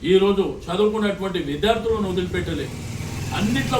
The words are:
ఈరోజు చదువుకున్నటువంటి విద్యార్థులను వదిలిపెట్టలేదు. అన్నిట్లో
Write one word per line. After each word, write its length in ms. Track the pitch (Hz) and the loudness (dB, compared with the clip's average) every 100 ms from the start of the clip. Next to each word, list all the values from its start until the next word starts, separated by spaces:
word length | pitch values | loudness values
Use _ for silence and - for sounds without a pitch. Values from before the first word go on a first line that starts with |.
| 156 | 6
ఈరోజు 340 | 190 196 196 165 - - | 6 6 2 0 -2 -6
చదువుకున్నటువంటి 720 | 180 214 214 208 185 190 180 139 | 2 2 2 0 -2 -4 -4 -4
విద్యార్థులను 560 | 143 208 226 226 220 196 | 0 2 2 2 0 0
వదిలిపెట్టలేదు. 640 | 185 180 180 175 151 139 - - - - - - - | -2 -2 -2 -4 -4 -6 -8 -10 -8 -8 -6 -4 0
అన్నిట్లో 420 | 208 262 247 254 | 0 0 0 0